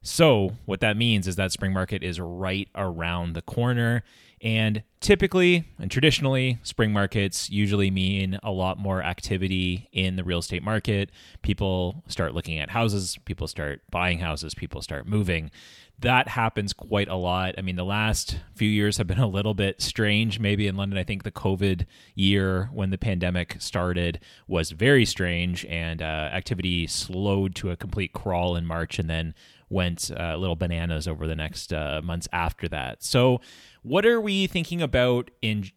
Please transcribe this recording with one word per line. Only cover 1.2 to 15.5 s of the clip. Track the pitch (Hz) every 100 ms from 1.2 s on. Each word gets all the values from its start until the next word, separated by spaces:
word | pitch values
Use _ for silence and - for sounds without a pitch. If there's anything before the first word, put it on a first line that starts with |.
| 95
is | 87
that | 95
spring | - 98
market | 95 92 98
is | 92 85
right | 87 87 95 95 98
around | - 98 82 85 87 87
the | 82
corner. | - - 123 123 117 120 - - - _
And | 113 110 110 107 - _
typically | - 196 - 185 180 175 165 -
and | -
traditionally, | - 151 - 139 135 127 120
spring | - - 110
markets | 104 98 110 98 - -
usually | 101 101 101 98
mean | 95 92 98 95 98
a | 107
lot | 95 92 92
more | 98 92
activity | 78 90 - 95 92 92 92 90 -
in | - 95 92
the | 90
real | 87
estate | - 90
market. | 85 110 - 101 98 - - -
People | - 98 98 92 90 143 -
start | - 82
looking | 69 82 80
at | 73
houses, | 101 113 101 92 -
people | - 95 78
start | - 73 71 _
buying | 87 90 85
houses, | 85 76 80
people | - - -
start | - 73 71
moving. | 107 95 82 78